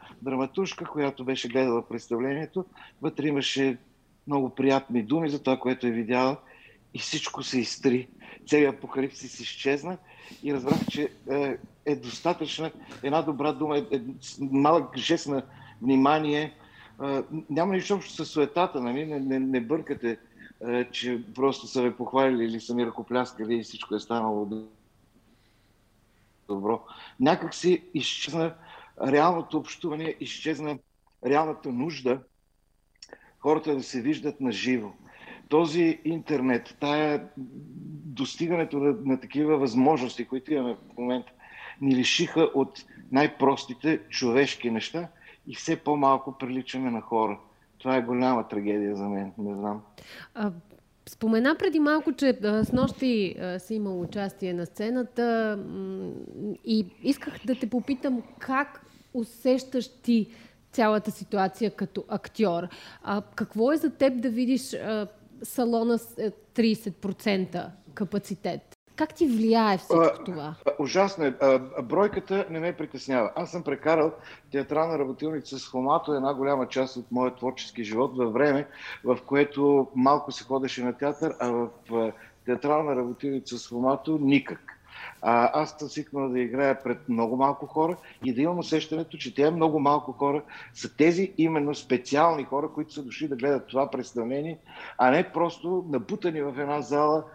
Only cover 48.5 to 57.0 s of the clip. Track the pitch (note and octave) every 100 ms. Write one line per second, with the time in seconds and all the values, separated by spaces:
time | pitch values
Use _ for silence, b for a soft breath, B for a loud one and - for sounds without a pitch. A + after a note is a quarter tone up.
48.5 | G#2 G#2 G#2 G2+ G2+ G2+ G2+ G2 G2+ G2+
49.5 | G2+ G#2 G#2 - B B B B - G#3
50.5 | E3+ - - _ _ - - A3 A3 C4
51.5 | D#4+ F#4 D4+ D4 D#4 D#4 B3+ C4+ B3+ G#3
52.5 | G#3+ G#3+ B3 C4+ - C4 A3+ F#3 - F3+
53.5 | F#3 - A3 G3+ F3+ E3+ G#3 G3 - F#3
54.5 | F3 E3+ - G#3+ B3+ B3 - A#3+ A3+ G#3+
55.5 | G#3 - F#3+ F#3+ F#3+ F3+ C2 - - G#3
56.5 | - A#3 A3 F3+ -